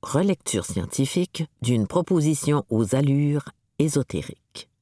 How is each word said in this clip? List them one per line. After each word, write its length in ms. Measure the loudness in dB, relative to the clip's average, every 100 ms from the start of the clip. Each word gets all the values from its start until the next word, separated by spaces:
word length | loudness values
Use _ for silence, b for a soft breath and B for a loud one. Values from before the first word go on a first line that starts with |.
Relecture 640 | -2 0 2 0 -2 -4 -2
scientifique 800 | -4 -4 -2 -2 0 -4 -4 -8 _
d'une 260 | 0 0 2
proposition 760 | 0 2 2 2 0 0 0 0
aux 260 | 0 2 2
allures 500 | 2 2 2 0 -6 -20 _ _
ésotériques. 920 | 0 0 -2 -6 -8 -14 _ -20 -20 _